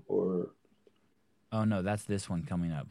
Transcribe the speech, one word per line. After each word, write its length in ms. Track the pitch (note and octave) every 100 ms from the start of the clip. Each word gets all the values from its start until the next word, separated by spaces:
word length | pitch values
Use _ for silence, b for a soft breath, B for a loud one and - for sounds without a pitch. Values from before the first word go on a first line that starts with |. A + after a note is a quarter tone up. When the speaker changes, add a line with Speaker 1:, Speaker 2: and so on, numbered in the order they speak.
| -
Speaker 1:
Or 440 | G2 F#2 F2+ F2 - _ _ - _ _ _ _ _ _
Speaker 2:
Oh, 140 | A2+
no, 160 | G#2+ G2+
that's 240 | F#2 G#2
this 240 | - G2+ -
one 140 | F2
coming 300 | D2+ F2+ E2+
up. 160 | D2+ C2+